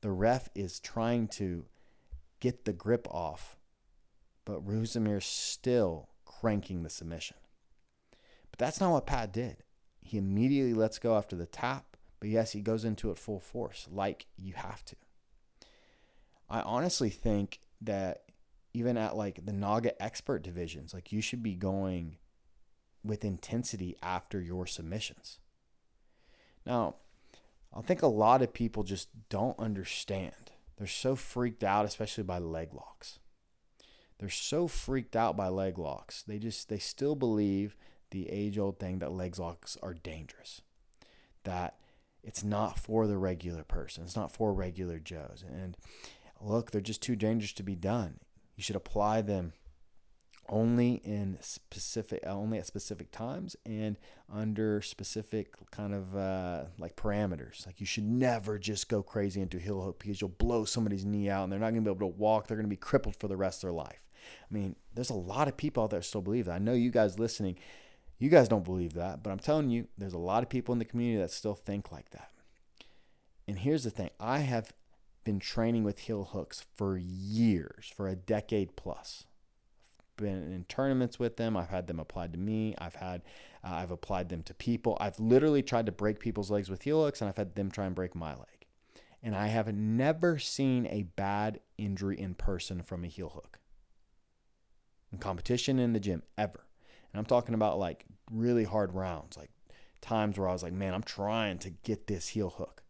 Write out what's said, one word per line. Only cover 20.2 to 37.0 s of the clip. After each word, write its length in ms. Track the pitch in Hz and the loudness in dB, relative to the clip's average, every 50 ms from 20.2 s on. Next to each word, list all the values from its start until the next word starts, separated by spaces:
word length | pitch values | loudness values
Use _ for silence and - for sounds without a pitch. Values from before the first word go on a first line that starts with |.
| - - 143 90 | -4 -2 -2 -2
divisions, 520 | 76 92 87 90 87 82 82 78 67 78 - | -2 -6 -6 -6 -6 -6 -6 -10 -12 -10 -12
like, 160 | 95 90 - | -14 -10 -4
you 100 | - 107 | -2 -2
should 220 | 107 - - 127 113 | -2 0 -2 -2 -2
be 100 | 110 95 | -2 -2
going 640 | 90 95 95 95 98 95 95 92 90 85 80 80 - - - _ _ _ - - _ - _ - _ _ _ _ _ - | 0 0 0 0 2 0 0 0 -2 -4 -6 -10 -12 -20 -20 _ _ _ -20 -20 _ -20 _ -20 _ _ _ _ _ -4
with 220 | 107 107 101 - | -4 -4 -2 -2
intensity 720 | 104 95 - - - - 117 123 - - 101 95 90 - - | -2 -4 -4 -6 -4 -2 -2 -2 -2 -4 -4 -6 -6 -6 -6
after 400 | - 87 90 90 - - - 101 | -4 -2 -2 -2 -4 -4 -6 -4
your 240 | 90 85 90 92 90 | -4 -4 -4 -4 -4
submissions. 720 | 87 - - 82 80 90 110 113 - - - - - - - - _ _ _ _ _ _ _ _ _ _ _ _ _ _ _ _ _ - _ _ _ _ - - | -4 -6 -8 -6 -6 -4 -4 -6 -6 -10 -12 -18 -18 -18 -20 -20 _ _ _ _ _ _ _ _ _ _ _ _ _ _ _ _ _ -20 _ _ _ _ -14 -6
Now, 300 | - 123 120 113 80 - - - - - - _ - - - _ - _ _ - - | -2 0 2 0 0 -2 -6 -18 -20 -20 -20 _ -20 -20 -20 _ -20 _ _ -20 -16
I 100 | - - | -12 -12
think 200 | 117 - 180 - | 0 0 2 6
a 60 | - 147 | 6 4
lot 340 | 113 107 107 110 123 131 | 6 8 8 10 10 8
of 120 | 131 117 - | 8 4 2
people 280 | - 120 113 - 110 104 | 0 -2 0 0 0 0
just 260 | 92 98 92 - - - 107 107 _ | 0 -2 -4 -4 -10 -14 -20 -10 _
don't 300 | - 98 107 127 - - | 0 0 2 0 0 -2
understand. 920 | 117 110 104 98 92 - - - - - 101 98 92 - - - - - - - _ - - - | -2 -2 -2 -2 -4 -4 -6 -6 -4 -4 -4 -4 -4 -6 -10 -14 -20 -20 -20 -20 _ -20 -12 -10
They're 100 | 101 101 | -8 -6
so 280 | - - - 131 131 | -6 -2 0 0 0
freaked 480 | 131 - - - 123 123 120 113 - - | 0 -2 -6 -2 0 0 -2 0 0 2
out, 220 | 98 98 104 107 | 4 4 4 4
especially 380 | 101 - - 110 104 - - 107 | 2 0 -4 -4 -4 -4 -4 -4
by 160 | 92 90 90 | -2 -2 -2
leg 340 | 87 82 80 80 82 82 - | -2 -4 -4 -4 -6 -6 -10
locks. 460 | 65 - - - - - - - - - - _ _ _ _ _ _ _ _ _ _ - - - - - _ - _ | -14 -16 -16 -18 -18 -18 -18 -18 -18 -20 -20 _ _ _ _ _ _ _ _ _ _ -20 -20 -20 -20 -20 _ -16 _
They're 120 | 104 98 | -8 -6
so 380 | - - - - - 151 175 170 | -4 -4 -4 0 2 2 2 2
freaked 480 | - - - - 135 135 117 - - | 0 -2 -2 0 0 0 0 0 2
out 220 | 113 113 110 - 101 | 4 4 4 4 2
by 120 | 98 92 | 0 0
leg 280 | 92 95 95 95 90 92 | 2 2 0 0 -2 -2
locks. 460 | 85 73 69 50 - - - - - | -4 -6 -6 -8 -10 -14 -14 -14 -10
They 160 | - 104 104 | -8 -8 -6
just, 300 | 107 113 107 - - - | -6 -6 -6 -6 -6 -6
they 100 | 107 101 | -6 -4
still 360 | - - - - | -4 -6 -6 -2